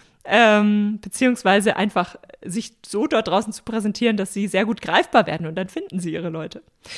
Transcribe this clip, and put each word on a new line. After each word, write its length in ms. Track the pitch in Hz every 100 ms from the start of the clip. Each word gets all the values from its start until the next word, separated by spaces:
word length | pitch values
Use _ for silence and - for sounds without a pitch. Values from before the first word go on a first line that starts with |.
| _ _
ähm, 760 | - 208 226 208 208 208 208 214
beziehungsweise 760 | 196 - 254 240 190 196 202 -
einfach 380 | 208 196 175 - - - 202
sich 280 | 190 - _ -
so 220 | 208 311
dort 200 | 277 220
draußen 240 | 185 220
zu 120 | -
präsentieren, 520 | - 226 208 202 233 214
dass 200 | 196 202
sie 120 | 202
sehr 180 | 190 208
gut 180 | 226
greifbar 420 | 160 170 349 240 160
werden 220 | 156 160
und 80 | 165
dann 120 | 190
finden 320 | - 392 185
sie 140 | 170
ihre 160 | 160 170
Leute. 320 | 165 160 - _ _ -